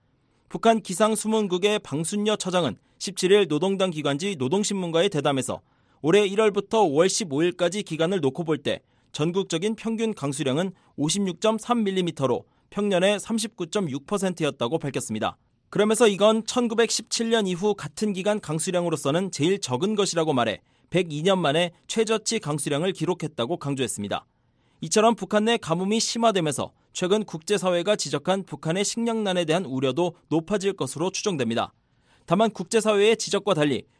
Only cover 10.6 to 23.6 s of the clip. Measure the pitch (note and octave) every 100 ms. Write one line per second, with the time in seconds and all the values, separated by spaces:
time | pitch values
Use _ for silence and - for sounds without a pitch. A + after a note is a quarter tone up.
10.6 | F#3+ - _ - D3 G3 F#3+ E3 G#3+ A3
11.6 | - A#3+ G3+ F#3+ F3 - C3 A2+ - _
12.6 | _ G3+ G#3 F3+ F#3+ G#3 - A3 G#3+ -
13.6 | F3+ G#3 F3 C#3 - G#3 F#3 E3+ D3 -
14.6 | A#2+ D#3+ D3 C3 - G#2+ G#2 - _ _
15.6 | - E3+ G#3+ A3 A#3 F#3+ G#3 A3 A3 B3
16.6 | A#3+ A3+ A3+ - - - A3+ A3+ F#3+ F3
17.6 | G#3 G3+ D3 - G#3+ F#3 F#3+ G#3+ - D#3+
18.6 | F#3+ F3 F3 D#3 C#3 D#3+ F#3+ - D#3 G3
19.6 | - B2+ G3 G#3+ F#3+ E3 D#3+ C3 A2+ F2+
20.6 | _ _ _ F3 E3+ D3 F3 F#3 D#3 D3+
21.6 | F3 - - A3 A3 A3 A3 A3+ D3 D3+
22.6 | D#3 C#3+ F#3 - D#3+ F3 D3+ - A#2+ E3+